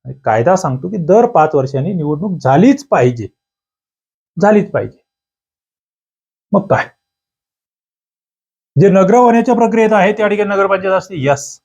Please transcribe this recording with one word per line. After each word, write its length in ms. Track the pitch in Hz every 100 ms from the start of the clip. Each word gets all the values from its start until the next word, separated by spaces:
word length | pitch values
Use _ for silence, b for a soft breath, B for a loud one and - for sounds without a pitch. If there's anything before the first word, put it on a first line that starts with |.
| 127 131
कायदा 320 | - 110 117 185
सांगतो 320 | 165 131 180
की 80 | 202
दर 300 | 156 202 240
पाच 280 | 175 151
वर्षांनी 380 | 147 135 135 151
निवडणूक 460 | 190 147 151 202 175
झालीच 460 | - 139 233 277 -
पाहिजे, 420 | 190 123 120 101 _ _ _ _ _ _ _ _ _ _ -
झालीच 280 | 202 208 -
पाहिजे. 280 | 127 101 - _ _ _ _ _ _ _ _ _ _ _ _ _ _ -
मग 140 | 202 196
काय, 200 | - - _ _ _ _ _ _ _ _ _ _ _ _ _ _ _ _ _ _ -
जे 80 | 190
नगर 260 | 185 190
होण्याच्या 400 | 233 247 233 233
प्रक्रियेत 380 | 240 226 226 220
आहे, 200 | 214 190
त्या 160 | 214 208
ठिकाणी 220 | 202 208
नगरपंचायत 420 | 202 196 196 190
असते, 220 | 185 180 180
यस. 420 | 135 143 - -